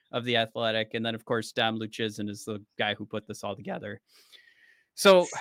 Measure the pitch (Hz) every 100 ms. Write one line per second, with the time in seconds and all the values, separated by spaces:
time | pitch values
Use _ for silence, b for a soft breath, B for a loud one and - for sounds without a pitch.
0 | _ 127 120 117 113 123 117 110 110 117
1 | 113 113 - 120 110 - 113 110 110 -
2 | 113 104 104 104 - 107 104 - 107 101
3 | 104 110 - 101 104 98 104 190 101 104
4 | _ b b b b b b b b -
5 | 202 185 170 -